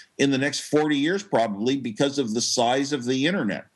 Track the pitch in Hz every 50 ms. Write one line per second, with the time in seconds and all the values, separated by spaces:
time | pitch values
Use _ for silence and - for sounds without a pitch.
0 | - _ _ - 139 139 139 131 139 147 143 - - - 147 151 151 151 151 139
1 | 143 160 185 196 - - - 120 117 110 101 98 107 127 139 139 120 120 107 -
2 | 143 143 139 143 131 107 104 120 117 - - 131 117 120 127 139 139 139 147 131
3 | 120 123 131 131 139 165 185 190 131 101 82 - - _ _